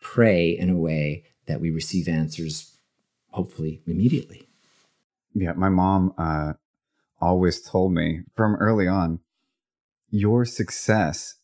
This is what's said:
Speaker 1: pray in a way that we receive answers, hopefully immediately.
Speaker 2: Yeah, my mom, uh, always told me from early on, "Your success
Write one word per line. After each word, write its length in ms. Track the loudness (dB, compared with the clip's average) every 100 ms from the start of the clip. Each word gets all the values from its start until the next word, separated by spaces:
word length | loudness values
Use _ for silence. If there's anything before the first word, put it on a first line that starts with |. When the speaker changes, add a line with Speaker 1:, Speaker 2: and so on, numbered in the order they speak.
Speaker 1:
pray 480 | -8 4 4 6 2
in 200 | 0 0
a 60 | 0
way 460 | 0 0 -2 -6 _ _ -8
that 160 | -4
we 80 | -4
receive 380 | -4 -4 -4 -2
answers, 680 | -2 -2 -4 -8 -10 -14 _ _ _ _ _ _
hopefully 540 | -8 -8 -6 -8 -8 -6
immediately. 640 | 0 2 0 -4 -18 -20 _ _ _ _ _ _ _ _ -4
Speaker 2:
Yeah, 180 | -4
my 160 | 0 2
mom, 440 | 4 4 2 0 0
uh, 360 | -2 0 -2 -6 _ _ _ _ _ -4
always 420 | 0 2 2 0
told 300 | -4 0 2
me 280 | 2 0 -4 -8 -2
from 200 | 0 2
early 320 | 2 2 2
on, 320 | 2 0 -4 _ _ _ _ _ _ _ _ -6
"Your 360 | -2 2 2 0
success 920 | -4 -6 -6 0 2 2 -2 -10 -18